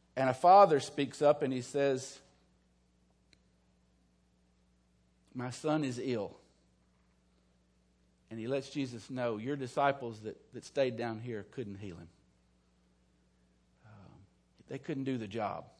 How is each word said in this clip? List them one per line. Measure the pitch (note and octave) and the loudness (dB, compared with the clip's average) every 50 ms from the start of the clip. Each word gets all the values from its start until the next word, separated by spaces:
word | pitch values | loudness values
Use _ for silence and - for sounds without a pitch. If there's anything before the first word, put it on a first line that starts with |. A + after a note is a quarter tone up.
| _ _ _ | _ _ _
And | B2+ C3+ C3 | 0 0 0
a | B2 | 0
father | - - F3 F#3+ G3+ G3+ F3 D#3 C3+ | 4 8 10 12 12 10 10 8 2
speaks | - - - - C#3+ A2+ - - | 0 -2 -4 -4 -4 -4 -2 4
up | D3+ C#3+ D3 D3 | 4 4 6 6
and | D3+ C3 | 2 -2
he | C3 B2+ | -2 -4
says, | B2 - - C#3+ C#3 C#3 C3 B2+ B2+ - - - - - _ _ _ _ _ _ _ _ _ _ _ _ _ _ _ _ _ _ _ _ _ _ _ _ _ _ _ _ _ _ _ _ _ _ _ _ _ _ _ _ _ _ _ _ _ _ _ _ _ _ _ _ _ _ _ _ _ _ _ _ - | -6 -4 -2 0 2 2 0 -2 -4 -10 -16 -20 -20 -20 _ _ _ _ _ _ _ _ _ _ _ _ _ _ _ _ _ _ _ _ _ _ _ _ _ _ _ _ _ _ _ _ _ _ _ _ _ _ _ _ _ _ _ _ _ _ _ _ _ _ _ _ _ _ _ _ _ _ _ _ -12
"My | B2+ B2 B2+ | -10 -8 -8
son | B2 - - D#3 D3+ D#3 D3 | -8 -6 -4 -2 -2 0 -2
is | C3 B2 A#2+ | -4 -4 -6
ill." | G2+ C3 B2 A2 G2 E2 - - - _ _ _ _ _ _ _ _ _ _ _ _ _ _ _ _ _ _ _ _ _ _ _ _ _ _ _ _ _ _ _ _ _ _ _ _ _ | -4 -4 -4 -4 -4 -6 -10 -16 -20 _ _ _ _ _ _ _ _ _ _ _ _ _ _ _ _ _ _ _ _ _ _ _ _ _ _ _ _ _ _ _ _ _ _ _ _ _
And | A2 A2+ | -12 -10
he | A2 B2 | -6 -4
lets | C3+ C#3 C3 - | -4 -4 -4 -6
Jesus | - D3+ C3+ B2 A#2+ A2 - - | -6 -6 -6 -6 -8 -12 -12 -10
know, | C3 B2+ B2 A#2+ A2+ G#2+ | -6 -4 -2 -2 -2 -4
"Your | A2 C3+ D3 | -4 -6 -6
disciples | C#3 C3 B2 - D3+ C#3 C#3+ C3+ C3+ C3 A#2 A2 G#2+ | -6 -8 -6 -2 0 2 2 0 0 -6 -10 -12 -10
that, | G#2+ G#2+ - - - _ - | -12 -12 -12 -14 -18 _ -18
that | - - | -18 -18
stayed | - - C#3+ C3+ B2+ A#2+ | -6 -2 0 0 0 0
down | A#2 A#2+ A#2 A2+ A2 | -4 -6 -6 -6 -8
here | A#2 B2 A2+ G#2 G2 - | -8 -10 -10 -10 -10 -12
couldn't | - C#3 A#2 G#2 G2 | -12 -12 -10 -10 -12
heal | F#2+ G#2+ G2 E2+ E2 | -12 -12 -12 -12 -14
him. | E2 D#2 - _ _ _ _ _ _ _ _ _ _ _ _ _ _ _ _ _ _ _ _ _ _ _ _ _ _ _ _ _ _ _ _ _ _ | -16 -20 -20 _ _ _ _ _ _ _ _ _ _ _ _ _ _ _ _ _ _ _ _ _ _ _ _ _ _ _ _ _ _ _ _ _ _
Um, | A2 G#2+ G2+ F#2+ - - - G2 _ _ _ _ _ _ _ - - | -20 -20 -20 -20 -20 -20 -20 -20 _ _ _ _ _ _ _ -14 -12
they | C3 C3+ | -12 -10
couldn't | C3+ - D#3 C3+ C3+ | -8 -6 -6 -4 -2
do | C3+ C3 A#2+ | -2 -2 -4
the | A2 G2+ | -4 -6
job. | G2+ A2+ G#2 F#2+ - D#2+ - - - | -6 -4 -4 -4 -4 -6 -10 -14 -20